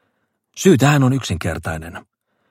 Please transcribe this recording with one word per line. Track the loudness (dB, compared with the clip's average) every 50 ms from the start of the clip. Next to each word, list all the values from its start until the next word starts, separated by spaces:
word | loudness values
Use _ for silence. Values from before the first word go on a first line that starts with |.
| _ _ _ _ _ _ _ _ _ _ _
Syy | 0 4 4 4 6
tähän | 4 4 4 4 2
on | 2 0
yksinkertainen. | -2 -4 -6 -6 -6 -6 -6 -8 -6 -8 -8 -8 -8 -10 -14 -16 -18 -20 _ _ _ _ _ _ _ _ _